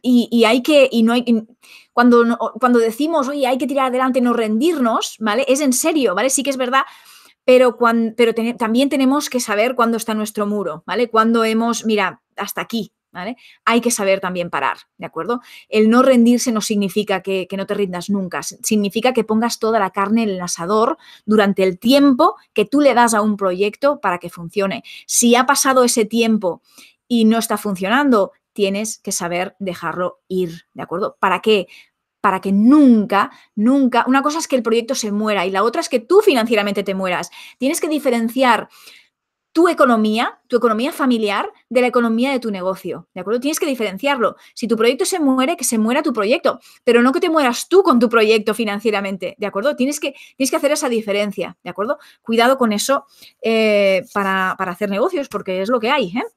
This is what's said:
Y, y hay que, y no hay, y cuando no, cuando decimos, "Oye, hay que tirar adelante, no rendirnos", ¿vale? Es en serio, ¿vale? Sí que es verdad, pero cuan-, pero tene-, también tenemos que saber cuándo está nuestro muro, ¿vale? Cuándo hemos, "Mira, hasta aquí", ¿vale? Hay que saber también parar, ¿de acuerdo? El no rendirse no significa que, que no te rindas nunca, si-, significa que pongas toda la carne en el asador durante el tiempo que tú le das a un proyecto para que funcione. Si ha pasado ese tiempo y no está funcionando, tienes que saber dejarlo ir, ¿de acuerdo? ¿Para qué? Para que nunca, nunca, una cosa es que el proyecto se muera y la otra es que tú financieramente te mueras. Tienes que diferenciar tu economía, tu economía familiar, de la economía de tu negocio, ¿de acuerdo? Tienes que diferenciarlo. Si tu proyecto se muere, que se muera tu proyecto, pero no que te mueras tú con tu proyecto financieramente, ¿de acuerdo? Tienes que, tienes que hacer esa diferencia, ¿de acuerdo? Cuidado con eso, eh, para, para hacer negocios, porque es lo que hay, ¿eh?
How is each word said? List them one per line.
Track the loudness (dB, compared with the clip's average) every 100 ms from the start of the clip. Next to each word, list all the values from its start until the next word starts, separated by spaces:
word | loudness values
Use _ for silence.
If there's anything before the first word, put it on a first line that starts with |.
Y, | 4 2 2
y | 2
hay | 2 2
que, | 4 4 4
y | 4
no | 2
hay, | 2 0
y | -2 -2 _ _ -20 _
cuando | 2 4 6
no, | 4 0 -4 -2
cuando | 2 2
decimos, | 2 -2 -2 0 -2
"Oye, | -4 -2
hay | -2
que | -2
tirar | -2 -2
adelante, | 0 0 2
no | 0
rendirnos", | 0 0 0 0 0 0 -2 -4 -6
¿vale? | -2 -2 0
Es | 0
en | 0
serio, | 0 0 0 0
¿vale? | 0 -2
Sí | -2
que | -4
es | -4
verdad, | 0 -2 -2 -12 -20 -20 _ _
pero | 4 4 4 2
cuan-, | 0 2 -2 0
pero | 0
tene-, | 2 -4
también | -4 -2 0 0
tenemos | 2 2 0 -2
que | -6
saber | -4 -2 -2
cuándo | 0 0 0
está | -4
nuestro | -4 -4 -4 -4
muro, | -4 -6 -8 -8
¿vale? | -4 0
Cuándo | 2 2 2
hemos, | 0 0 -2 -2
"Mira, | -2 -2 -2 -6 _ -12
hasta | -10 -8
aquí", | -8 -8 -8 _ _
¿vale? | -14 -12 -12 -18 _
Hay | 0 0
que | 0
saber | -2 0 0
también | -2 -6 -6
parar, | -4 -4 -6 -14 _
¿de | -14
acuerdo? | -10 -6 -6 -8 -20 _
El | 2 4
no | 4
rendirse | 6 6 4 4 0
no | -4
significa | -2 -2 -2 -2 -2 -4
que, | -4 -6 -6
que | -8
no | -6
te |
rindas | -4 -4 -6 -4
nunca, | -4 -4 -8
si-, | -10 -10
significa | -2 0 0 0 0
que | 0
pongas | 0 0 -2 -2
toda | -2 0
la | -2
carne | -2 0 0
en | 0
el | -6
asador | -8 -8 -2 0 0 -2 -10 -16 0
durante | 2 2 2
el | 0 0
tiempo | 2 4 4 4 2 0 _
que | -4 0
tú | 2
le | 4
das | 4 2
a | 2
un | 0 0
proyecto | -2 0 -2 0 -2 0
para | -4 -4
que | -8
funcione. | -14 -8 -4 -4 -4 -12 -20 -6
Si | 0 4
ha | 4 4
pasado | 2 2 2
ese | 2 2
tiempo | -2 0 0 0 -2 -6 _ -20 -20 _ _
y | 2
no | 4 2
está | 0 -6
funcionando, | -4 -6 -2 0 2 2 0 _ _
tienes | -4 -2 -2 -6 -10
que | -8
saber | -6 -4 -4 -6 _
dejarlo | -10 -6 -8 -4 -6 -8 _
ir, | -4 -4 -8 _
¿de | -16
acuerdo? | -10 -6 -6 -2
¿Para | -2 0
qué? | 0 0 -2 -14 _ _ _ _
Para | -2 0
que | 0
nunca, | 2 6 8 8 6 4 -2 -2 -8 _
nunca, | -2 2 2 2 0 2
una | 0
cosa | 0 -4
es | -2
que | -2
el |
proyecto | 0 -2 -2 -6
se | -4
muera | -2 -2 -2 -2
y |
la | 0
otra | 0 -2
es | -2
que | -4
tú | 4 4
financieramente | 4 2 2 0 0 -4
te | -4
mueras. | -4 -2 -4 -6 -14 -20 _
Tienes | -4 -2
que | -2
diferenciar | -2 0 0 -2 0 2 2 -2 _ -20 -20 _ _ _ _ _
tu | 0 0
economía, | 4 2 4 0 0 -4 -6 _
tu | 0
economía | 0 0 -4
familiar, | -2 0 0 0 -2 -6 _ _
de | 0
la | 0
economía | 0 0 0 -2
de | -2
tu | -4
negocio, | -6 -6 -6 -8 -12 -12
¿de | -14
acuerdo? | -6 -4
Tienes | -4 -4
que | -4
diferenciarlo. | -4 -6 -4 -4 0 -2 -4 -20
Si | -10 -4
tu | 0
proyecto | 0 -2
se | -4 -2
muere, | 0 0 -2 -2
que |
se | -4 -2
muera | 0 0
tu | -2
proyecto, | -2 0 0 0 -4 _ _
pero | 2 4
no | 4
que | 2
te | 0
mueras | 2 0 -2 2
tú | 4
con | 4 4
tu | 4
proyecto | 2 4 2 0
financieramente, | -4 -4 -2 -2 -2 -4 -8 -10 -8
¿de | -6
acuerdo? | -4 -4 -2
Tienes | -2 -2
que, | -8 -8 -20 _
tienes | -2
que | 0
hacer | 0
esa | 0 -2
diferencia, | -4 -2 -4 -4 -6 -10 -10
¿de | -14
acuerdo? | -8 -6 -6 -10 _
Cuidado | -2 2 4 4
con | 0
eso, | 0 -2 -2 -4 _ -20 _
eh, | -2 0 2 2 2 0 -2
para, | -4 -2 -2 -2 -4
para | -6
hacer | -4 -6
negocios, | -2 -2 -2 -6
porque | -8 -6 -6
es | -2
lo | -2
que | 0
hay, | -2 -2
¿eh? | -6 -8